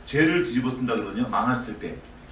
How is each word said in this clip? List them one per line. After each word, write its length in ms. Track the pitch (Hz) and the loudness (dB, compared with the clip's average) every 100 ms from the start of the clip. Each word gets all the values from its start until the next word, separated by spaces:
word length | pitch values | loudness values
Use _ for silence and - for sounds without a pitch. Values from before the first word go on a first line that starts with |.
| - | -2
죄를 380 | 143 160 175 | 4 6 4
뒤집어 260 | - 123 123 | 2 0 0
쓴다 240 | 127 127 107 | 0 0 0
그러거든요. 340 | 98 98 117 | -2 -2 0
망했을 500 | 104 120 120 - 104 | 0 2 0 -2 -8
때, 160 | 82 71 - - - | -10 -10 -14 -20 -20